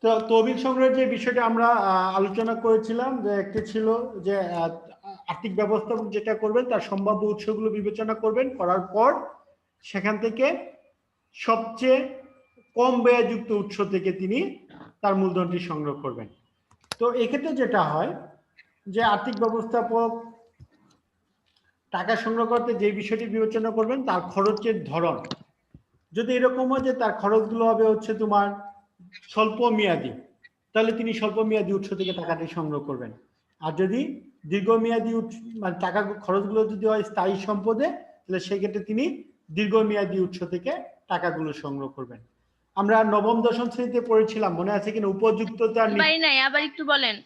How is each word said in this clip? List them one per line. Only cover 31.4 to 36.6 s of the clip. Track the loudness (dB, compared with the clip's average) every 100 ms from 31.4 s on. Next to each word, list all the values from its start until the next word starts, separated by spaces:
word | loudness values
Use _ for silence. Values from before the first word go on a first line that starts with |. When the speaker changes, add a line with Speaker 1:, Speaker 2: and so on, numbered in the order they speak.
| 0
Speaker 1:
মেয়াদী | 0 0
উৎস | -2 -4 -6
থেকে | -4 -4
টাকাটি | -4 -4 -4 -6
সংগ্রহ | -4 -6 -6
করবেন। | -8 -8 -14 _ _ _ _ -8
আর | 0
যদি | 0 0 -4 -6 -16 _ -4
দীর্ঘমেয়াদী | -2 2 2 2 0 0 -4
উৎস, | -4 -10 -14 -8
মানে | -6 -4 -2
টাকা | -2 -4 -6 -2
খরচগুলো | -2 0 0